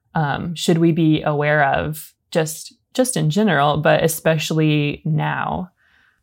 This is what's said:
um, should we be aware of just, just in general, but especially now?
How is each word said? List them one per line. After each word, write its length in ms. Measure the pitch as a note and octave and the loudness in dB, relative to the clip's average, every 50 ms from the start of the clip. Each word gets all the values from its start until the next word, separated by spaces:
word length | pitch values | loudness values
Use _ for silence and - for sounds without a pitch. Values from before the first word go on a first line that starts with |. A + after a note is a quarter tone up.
| _ _ - | _ _ -4
um, 400 | E3 D3+ C#3+ C#3+ - - F3 D#3+ | -4 -2 -2 -4 -6 -6 -8 -8
should 240 | - - - E3+ E3 | -4 0 0 2 4
we 120 | E3 E3+ | 4 2
be 300 | D#3 E3+ D#3+ D#3 D#3 D3 | 2 2 2 2 2 2
aware 420 | - D3+ D3 C#3+ D3 D3+ D3+ D3+ C#3+ | 0 -2 -2 0 0 0 2 2 2
of 500 | C#3 C#3 E3 E3+ D3+ D#3 D#3 - - _ _ _ _ | 2 2 0 -2 -4 -6 -10 -14 -20 _ _ _ _
just, 420 | - E3+ D#3 D#3 D#3+ - - - _ _ _ _ - | -2 -2 -2 -2 -6 -12 -14 -18 _ _ _ _ -2
just 220 | B3 C4 B3 - | 0 0 0 0
in 140 | E3 D#3 D3+ | -2 0 0
general, 480 | D3+ G3+ A3 G#3 D#3 C#3 C#3+ D3+ C#3+ | 2 2 2 2 2 2 2 2 0
but 260 | D3+ D3+ D#3+ D3+ - E3 | 2 2 2 2 4 2
especially 960 | D#3+ - - - D#3+ D#3+ D#3 - - D#3+ D#3 D#3 D3+ D3+ D3 D3 D3 - - - | 0 -2 -2 0 0 0 0 -2 -2 0 2 2 2 2 2 0 -2 -4 -6 -4
now? 680 | D#3 D#3 D3+ D#3 D3+ C#3+ C3+ - - - F3 F3+ - _ _ _ _ _ _ _ _ _ _ | -2 -2 -2 -2 -2 -4 -4 -4 -4 -6 -6 -8 -10 _ _ _ _ _ _ _ _ _ _